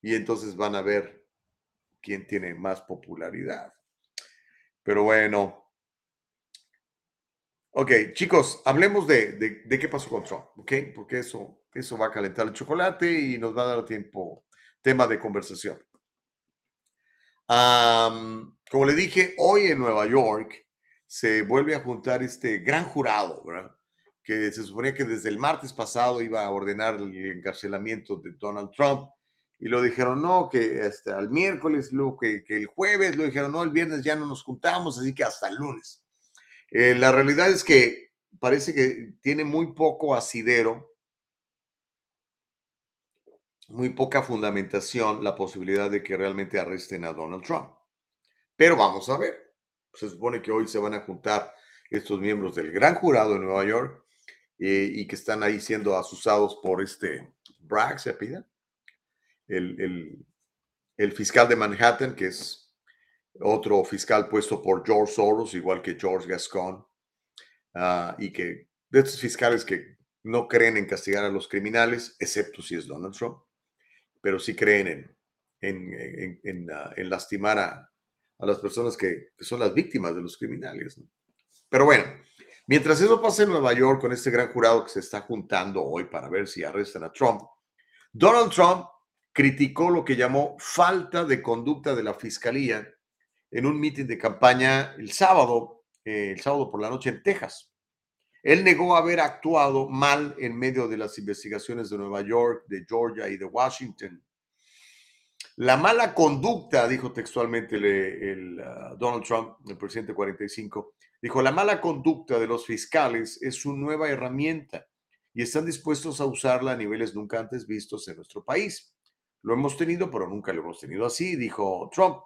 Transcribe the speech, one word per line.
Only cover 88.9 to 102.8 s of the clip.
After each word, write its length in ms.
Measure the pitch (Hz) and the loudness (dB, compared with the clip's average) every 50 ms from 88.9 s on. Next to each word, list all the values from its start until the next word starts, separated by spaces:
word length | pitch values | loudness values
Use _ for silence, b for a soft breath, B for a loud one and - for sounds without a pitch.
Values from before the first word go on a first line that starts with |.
| - _ _ _ _ _ _ _ _ | -20 _ _ _ _ _ _ _ _
criticó 580 | - 139 139 131 135 143 135 135 - 165 180 | 4 4 4 6 4 0 0 2 0 2 2
lo 120 | 175 170 - | 2 2 2
que 120 | - 135 | 0 0
llamó 400 | 120 123 123 131 139 147 143 - - | 2 2 2 2 0 0 -2 -6 -12
falta 640 | - - - 170 175 175 190 185 175 - - 175 170 | -14 -8 2 4 4 4 4 0 -4 -4 -4 -2 0
de 180 | 151 135 127 - | 0 0 0 0
conducta 520 | 120 117 113 120 135 151 139 - 147 139 | -4 -4 -2 0 -2 -4 -2 -2 -4 -2
de 80 | 117 107 | -2 -2
la 120 | 107 98 | -4 -6
fiscalía 720 | - - 113 - - - 117 120 139 139 123 110 107 104 - _ _ _ _ _ _ _ _ _ _ _ _ | -8 -10 -12 -12 -4 -4 -4 -2 0 -2 -2 -2 -4 -6 -12 _ _ _ _ _ _ _ _ _ _ _ _
en 160 | - 120 123 | -6 -2 0
un 120 | 143 151 147 | 0 0 0
mitin 280 | 147 151 139 139 139 | -2 -4 -4 -4 -8
de 100 | 123 117 | -8 -6
campaña 800 | 107 - 110 104 - - 123 127 127 131 131 135 135 139 - - | -2 -2 -2 0 6 6 6 6 6 4 2 2 2 0 -4 -8
el 160 | - 120 104 - | -14 -14 -10 0
sábado, 720 | - 196 190 190 170 131 117 120 117 113 120 - _ _ _ _ _ _ | 2 6 6 8 6 6 4 2 0 -2 -4 -16 _ _ _ _ _ _
eh, 280 | 110 107 107 101 98 95 | -6 -4 -4 -4 -4 -6
el 80 | 92 | -6
sábado 300 | - 139 143 143 135 135 | -4 -2 -2 -2 -2 -4
por 100 | - 104 | -4 -6
la 80 | 104 110 | -6 -6
noche 220 | 123 131 - 135 | -6 -4 -4 -6
en 120 | 113 - _ | -6 -2 _
Texas. 480 | 196 196 - - - - - _ _ _ _ _ _ _ _ _ _ _ _ _ _ _ _ _ | -2 -2 -2 -6 -12 -14 -18 _ _ _ _ _ _ _ _ _ _ _ _ _ _ _ _ _
Él 220 | - 151 180 190 | 4 6 6 8
negó 320 | 185 175 147 175 180 175 | 6 6 6 4 4 6
haber 240 | 170 165 170 175 165 | 6 6 4 2 2
actuado 680 | 156 147 - - - 156 165 156 143 139 135 135 135 139 | 2 0 0 -4 -2 2 4 4 4 4 4 0 -2 -2
mal 460 | 131 131 143 143 143 147 147 143 143 139 | 0 2 4 4 4 4 2 -6 -8 -8
en 180 | 127 120 117 | -8 -8 -4
medio 320 | 117 127 131 127 131 123 113 | -2 -2 -2 0 0 -2 -2
de 80 | 110 | -4
las 220 | 107 107 104 - - | -6 -6 -8 -8 -10
investigaciones 720 | 104 101 101 - - 107 107 104 101 - 120 120 113 98 | -8 -8 -8 -8 -8 -10 -10 -10 -8 -8 -8 -8 -8 -8
de 80 | 104 101 | -8 -8
Nueva 240 | 101 98 101 101 101 | -6 -6 -6 -6 -4
York, 420 | 101 113 120 120 120 117 117 _ | 0 2 2 2 2 0 -4 _
de 200 | - 101 95 | -10 -10 -10